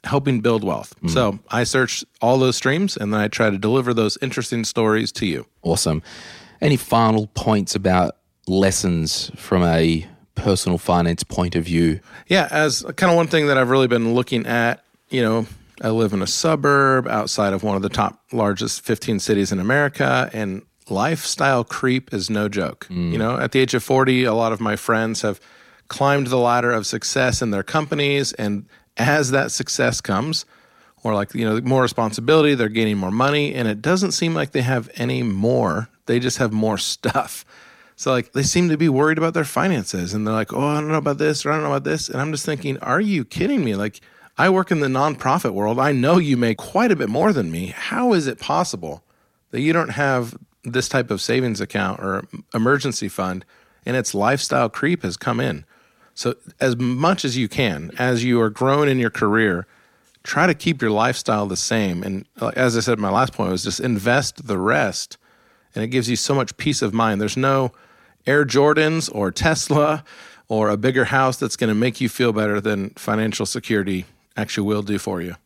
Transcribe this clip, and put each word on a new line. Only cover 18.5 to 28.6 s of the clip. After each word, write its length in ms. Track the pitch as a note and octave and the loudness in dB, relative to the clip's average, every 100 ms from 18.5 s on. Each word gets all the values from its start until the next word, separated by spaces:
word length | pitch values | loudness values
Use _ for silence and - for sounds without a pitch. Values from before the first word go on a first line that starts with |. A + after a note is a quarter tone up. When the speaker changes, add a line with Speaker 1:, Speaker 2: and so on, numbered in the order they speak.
| F#2+ A2+ - - | 0 -4 -6 -4
Speaker 1:
fifteen 340 | A2+ - G#2 | -4 -2 -2
cities 320 | - G#2 G2 | 0 0 2
in 80 | G2 | -2
America, 720 | F#2+ C#3 C#3+ C#3 C3+ B2+ B2+ | 0 2 0 0 0 0 -2
and 300 | A2 G#2 F#2+ _ _ - | -4 -6 -8 _ _ -6
lifestyle 760 | F#2+ C3 D#3+ - - C#3 B2+ A2+ | -2 0 -2 -6 -2 2 2 0
creep 480 | - C3 B2+ - | -2 0 0 -2
is 160 | A2 F2+ | -6 -2
no 180 | G#2+ G#2 | -2 -2
joke. 400 | G2+ D#2+ - - | -2 -4 -6 -10
Speaker 2:
Mm. 220 | F2+ F2 | -4 -2
Speaker 1:
You 60 | F#2+ | 0
know, 200 | A2 B2 | -2 -2
at 140 | B2+ | 0
the 80 | C#3 | 2
age 140 | C3 | 2
of 100 | B2+ | 0
forty, 400 | - C3+ C3 B2+ | 2 2 4 2
a 100 | B2+ | 2
lot 200 | A2 A2+ | 2 0
of 80 | G#2+ | 0
my 140 | A2 G#2 | -2 -2
friends 440 | - A2+ A2+ A2 | 0 0 0 -2
have 180 | G#2+ G2 _ - - _ _ | -4 -4 _ -20 -20 _ _
climbed 400 | - C#3 C#3+ B2+ | -2 2 2 2
the 100 | B2+ | 2
ladder 340 | A#2+ B2 A#2+ | 2 2 2
of 140 | A#2 G2+ | 0 -2
success 560 | A2 - C3+ B2+ A2+ | -6 -4 0 0 0
in 100 | A#2 | -2
their 120 | G2+ | -2
companies, 680 | - D#3 D3+ D3 C#3+ C#3+ C3+ | -2 -2 -2 -2 0 0 -2
and 340 | - G#2+ G2+ | -4 -4 -4